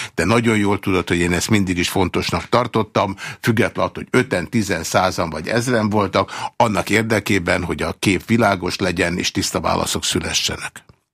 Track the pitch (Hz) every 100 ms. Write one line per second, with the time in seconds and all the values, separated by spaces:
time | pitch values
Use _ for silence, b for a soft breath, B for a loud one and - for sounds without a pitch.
0 | B - 85 117 117 107 101 98 - 92
1 | 85 87 87 87 - 107 92 90 87 101
2 | 87 98 - 87 - 117 120 113 104 110
3 | 98 95 B B - 110 92 - 92 -
4 | - 127 - 92 85 117 95 82 85 104
5 | 92 90 85 78 90 117 120 120 107 107
6 | 98 98 104 B B - 117 95 - 101
7 | 113 110 - 98 87 90 87 78 82 -
8 | 107 90 - 113 107 98 90 - 92 87
9 | 85 90 - - - 92 82 85 82 -
10 | - 90 82 80 - 80 - - - -
11 | _